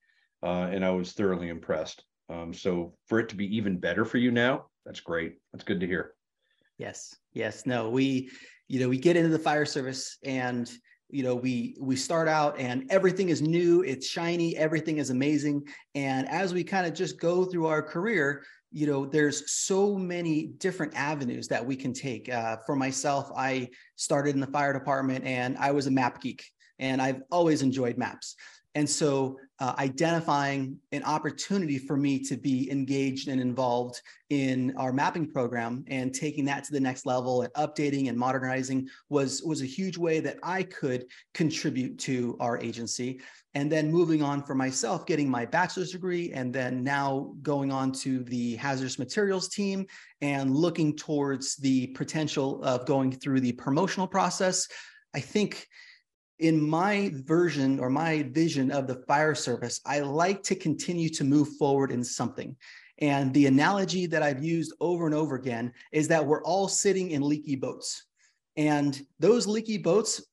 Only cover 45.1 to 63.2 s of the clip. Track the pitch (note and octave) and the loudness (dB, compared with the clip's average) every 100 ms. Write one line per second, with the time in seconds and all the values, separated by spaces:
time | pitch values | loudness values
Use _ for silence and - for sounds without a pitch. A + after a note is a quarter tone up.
45.1 | D#3+ C#3 A#2+ A#2 E3 F3 F#3+ E3+ F3+ F3+ | 0 2 0 0 2 2 -2 -6 -6 -4
46.1 | F3 F3 C#3 B2+ C3 B2 B2+ C3 C#3 C#3 | -2 -4 -4 -4 -2 -2 -2 0 0 0
47.1 | C3+ - D3+ C#3 C#3+ C#3 C3+ C3+ C3 C3+ | -2 -4 -6 -2 0 0 0 -2 -2 -2
48.1 | C3 A#2+ B2 A#2+ A2+ C#3 C3 C3 C3+ B2+ | -4 -2 -4 -2 -2 -4 -2 -4 -4 -4
49.1 | G#3+ G3+ F#3+ F3+ - G3 G3 F#3+ - - | 0 0 0 -2 -2 -2 -2 -6 -12 -20
50.1 | _ C#3+ C#3 C3+ C#3 F3 E3+ D3+ D3+ - | _ -2 0 2 2 2 2 0 0 -2
51.1 | D3 C#3+ C3 - - C3+ C3 B2 - C#3+ | 0 0 -2 -4 -2 2 2 0 -4 -4
52.1 | D#3+ D3 D#3 C3+ - C#3 B2 B2 C3+ C3 | -2 -2 0 -2 -2 0 0 2 2 2
53.1 | B2+ D3 C3 B2 A#2+ C#3+ D3 F#3+ G3+ F#3 | -2 0 2 2 -2 0 2 2 0 0
54.1 | F#3+ F3+ F3+ F#3 F#3 - - - - _ | 2 0 2 0 0 -4 -10 -18 -20 _
55.1 | D3 - G#3+ G3+ - - - - - _ | -10 -2 0 0 -2 -16 -20 -20 -20 _
56.1 | _ _ - D#3+ D#3+ D3+ D#3+ G3 G3+ G3+ | _ _ 0 2 4 2 2 2 2 -2
57.1 | C#3 C3+ E3 F3 C#3+ C3+ C#3 B2+ C#3 E3 | -4 0 2 4 2 2 2 0 0 2
58.1 | D#3 C3 D3 E3 C#3 C3 C#3 C3 B2+ - | 0 0 0 2 2 0 0 -2 -4 0
59.1 | D3 D#3 C#3+ C3 A#2 A#2+ - B2 D3 C#3+ | 2 2 0 -2 -2 -4 -6 -2 -2 0
60.1 | D3+ F3+ G3 - G3 D#3+ D3 - F3 D#3+ | 2 0 0 -2 -2 0 -2 -2 -2 -2
61.1 | D#3+ C#3 D3 C#3+ - C#3+ C#3 C3+ B2 A#2+ | 0 4 4 4 2 2 4 2 0 -4
62.1 | - A#2+ - - C3 - - - - D3 | -2 -4 -4 -12 -14 -20 -20 -20 -2 2
63.1 | C#3 | 2